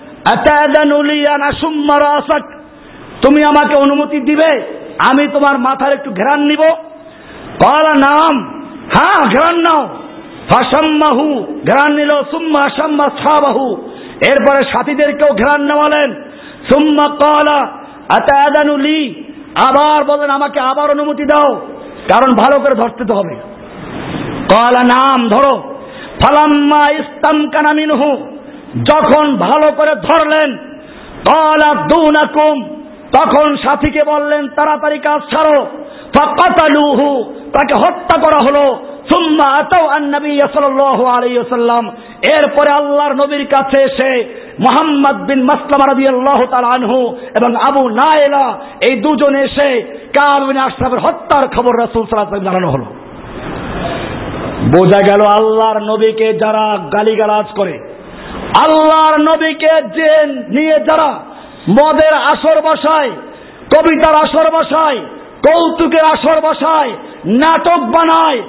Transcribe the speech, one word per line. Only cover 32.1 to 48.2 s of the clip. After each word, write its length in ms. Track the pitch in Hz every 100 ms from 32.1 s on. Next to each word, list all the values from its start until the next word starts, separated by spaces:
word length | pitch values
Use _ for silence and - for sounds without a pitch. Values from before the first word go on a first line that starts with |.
| 302 302 302 302 294 220 - - - - 254
তখন 360 | 311 269 302 285
সাথীকে 480 | 240 294 294 302
বললেন, 440 | 302 302 294 294 285
"তাড়াতাড়ি 500 | - 302 302 302 302
কাজ 360 | 294 294 294
ছাড়ো।" 320 | 269 311 294 247 - - - - 240
ফাকাতালুহু, 1080 | 302 - 359 - 311 285 294 254 285 269
তাকে 500 | 208 - - - 285 262 311
হত্যা 340 | 359 - 330
করা 260 | 311 302 254
হলো। 320 | 285 277 233 - - -
সুম্মা 420 | 349 330 311 285 277
আতাউ 300 | 302 370 311
আন-নবী 520 | 294 285 294 294 285
সাল্লাল্লাহু 680 | 285 285 285 269 277 233
আলাইহি 340 | 254 247 247 247
ওয়াসাল্লাম, 500 | 240 247 233 240 220 - - -
এরপরে 500 | - 302 294 285 294
আল্লাহর 400 | 285 285 285 294
নবীর 340 | 269 285 285 277
কাছে 360 | 277 269 269
এসে 420 | 269 269 262 254 220 - - -
মুহাম্মদ 680 | 233 254 320 285 277 220 180
বিন 160 | 269
মাসলামা 520 | 254 285 - 277 269
রাদিয়াল্লাহু 520 | 269 269 254 262 277 254
তাআলা 200 | 254 240
আনহু 500 | 254 233 254 240 -
এবং 340 | - - 240 233 240
আবু 200 | 277 254
নাইলা, 720 | 220 302 311